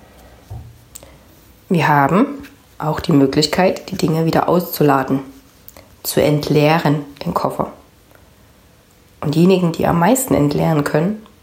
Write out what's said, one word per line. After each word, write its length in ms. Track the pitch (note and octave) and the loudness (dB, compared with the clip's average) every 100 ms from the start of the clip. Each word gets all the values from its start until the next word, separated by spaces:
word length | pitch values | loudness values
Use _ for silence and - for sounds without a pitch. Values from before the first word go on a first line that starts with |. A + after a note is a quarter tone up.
| - - - - - - - - _ - - - _ - - - - | -20 -20 -20 -20 -20 -18 -18 -20 _ -20 -20 -20 _ -20 -20 -16 -2
Wir 180 | F3 D3 | 0 2
haben 380 | D3 C#3 E3+ C#4 - - - _ - | 4 4 2 0 -4 -16 -20 _ -10
auch 220 | D3+ D#3 | -6 -6
die 120 | - | 0
Möglichkeit, 800 | D3+ C#3 C#3+ D3+ - F#3 - - | 2 4 2 -2 2 0 0 -8
die 60 | F#3+ | -4
Dinge 280 | F3+ D#3+ E3 | -2 0 0
wieder 240 | D#3 - | 0 2
auszuladen, 680 | E3+ F3+ - D3 C3+ C3 C3+ - - - _ _ - - - | 0 -2 -2 0 2 0 -4 -6 -20 -20 _ _ -20 -20 -16
zu 180 | - - | -6 0
entleeren, 840 | B2+ D3+ D3 D3+ D3 D#3+ D#3 D3 - - - | 2 0 0 2 2 2 0 -2 -4 -12 -6
den 80 | |
Koffer. 380 | - C#3+ - D3+ - - _ _ - _ _ _ _ _ _ _ _ _ - | -4 -4 -4 -8 -10 -20 _ _ -20 _ _ _ _ _ _ _ _ _ -10
Und 140 | D3+ C#3+ | -4 2
diejenigen, 360 | F3 F#3 F3 | 4 4 2
die 140 | E3 - | -2 0
am 140 | E3 | 2
meisten 340 | E3+ C4 - | 2 2 0
entleeren 500 | - D3 D#3 D#3+ D#3 | 0 0 0 0 0
können, 380 | C#3+ D3+ E3+ G#3+ - _ | 0 -2 -2 -6 -12 _